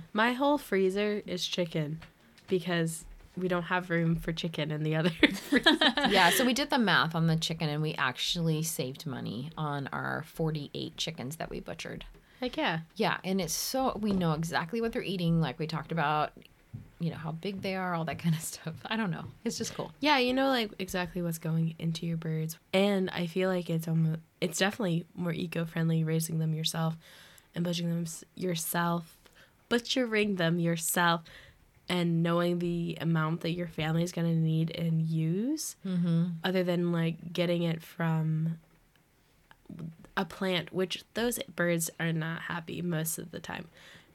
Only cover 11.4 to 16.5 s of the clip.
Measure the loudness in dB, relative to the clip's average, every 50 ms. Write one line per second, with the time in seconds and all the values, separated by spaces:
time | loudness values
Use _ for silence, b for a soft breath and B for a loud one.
11.4 | -8 -8 -8 -8 -10 -10 -10 -10 -10 -10 -10 -10 -12 -16 -18 B B B B -8
12.4 | -8 -6 -4 -2 0 0 0 -2 -4 -6 -4 0 0 0 0 0 -2 -2 -2 0
13.4 | 0 -2 -2 -4 -4 -2 -2 0 0 0 0 0 0 0 2 2 2 2 2 2
14.4 | 0 -2 -2 -2 -2 -2 -2 -2 -2 -2 -2 -4 -4 -2 -2 0 2 4 4 4
15.4 | 2 2 -2 -4 -4 -4 -4 -6 -6 -4 -2 0 0 2 2 2 0 -2 -4 -8
16.4 | -20 -20